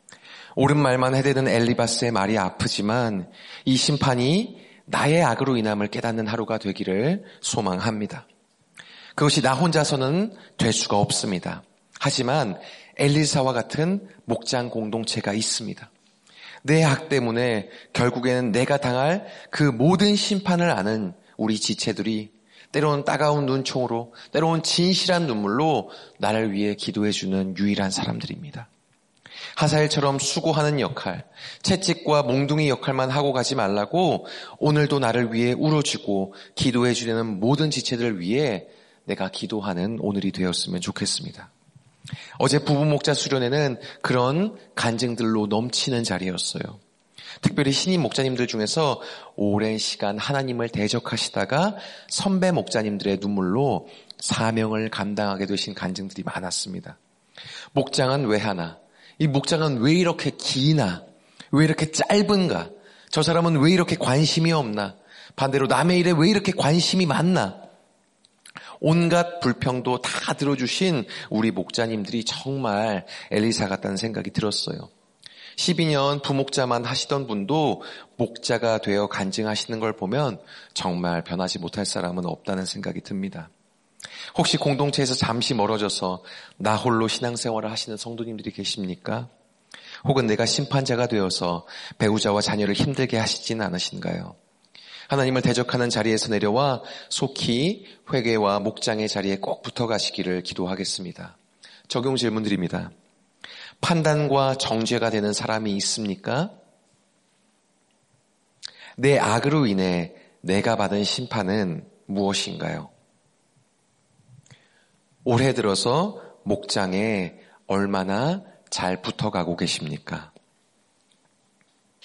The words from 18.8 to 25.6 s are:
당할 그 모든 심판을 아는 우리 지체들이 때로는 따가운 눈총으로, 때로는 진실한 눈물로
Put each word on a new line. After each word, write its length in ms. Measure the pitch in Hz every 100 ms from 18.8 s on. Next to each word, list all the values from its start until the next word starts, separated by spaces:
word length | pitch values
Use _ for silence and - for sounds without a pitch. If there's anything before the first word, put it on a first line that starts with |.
당할 460 | 127 123 147 196 - - -
그 140 | -
모든 540 | 147 113 151 185 208 208
심판을 520 | - 196 196 175 170
아는 420 | 107 101 110 92 - _ -
우리 200 | 110 107
지체들이 760 | - 104 117 104 104 107 107 _ _ - -
때로는 320 | 143 151 143
따가운 420 | 147 143 151 147 135
눈총으로, 680 | 135 131 135 120 117 117 - -
때로는 320 | 147 165 160
진실한 640 | - - 180 185 180 175 156
눈물로 640 | 107 101 123